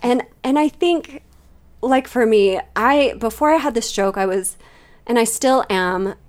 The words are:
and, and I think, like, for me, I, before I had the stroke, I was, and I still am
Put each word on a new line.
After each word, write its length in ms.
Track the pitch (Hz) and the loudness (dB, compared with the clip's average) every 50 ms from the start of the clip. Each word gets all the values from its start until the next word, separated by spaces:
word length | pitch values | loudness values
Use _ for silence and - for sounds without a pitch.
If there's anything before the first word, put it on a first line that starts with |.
| - | -2
and, 240 | 240 247 254 - - - _ - | 0 0 0 -2 -6 -12 _ -4
and 160 | 254 269 294 | -2 0 2
I 100 | 302 294 | 0 0
think, 540 | - - 359 349 339 311 - - 269 294 - _ - - _ - - - _ - - - | -2 -2 -2 0 0 -2 -4 -8 -16 -20 -20 _ -20 -20 _ -20 -20 -20 _ -20 -14 -8
like, 280 | - 254 262 262 262 - | -2 0 0 0 0 -2
for 180 | - 247 240 | -2 0 2
me, 340 | 220 220 208 196 190 190 180 - - - | 4 4 4 4 2 2 -2 -6 -8 -4
I, 400 | 185 220 254 285 294 277 254 - 202 | 0 2 2 4 4 2 0 0 -2
before 320 | 226 220 220 - 294 302 320 | -6 -6 -2 0 2 2 2
I 60 | 320 | 2
had 160 | 277 294 220 | 0 -2 -4
the 60 | 226 - | -4 -4
stroke, 360 | - - 208 202 196 190 202 | -4 -4 -2 -2 -2 -2 -2
I 80 | 190 | -2
was, 300 | 190 190 196 185 - - - - - - - - - - _ _ | -2 -2 -2 -4 -6 -10 -12 -18 -20 -20 -20 -20 -20 -20 _ _
and 120 | - 240 240 | -2 0 0
I 60 | 226 | 2
still 400 | 226 - - - 262 262 262 - - | 0 -2 -2 0 2 2 2 2 0
am 440 | 202 190 185 180 185 185 190 196 - - - | -2 -2 0 -2 -2 -2 -4 -4 -6 -8 -14